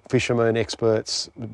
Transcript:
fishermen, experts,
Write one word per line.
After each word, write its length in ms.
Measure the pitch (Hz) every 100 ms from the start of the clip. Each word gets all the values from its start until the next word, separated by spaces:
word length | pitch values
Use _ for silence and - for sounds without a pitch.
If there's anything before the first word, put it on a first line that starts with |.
| -
fishermen, 480 | 123 - 120 117 113
experts, 720 | 107 - 113 110 - - - - 113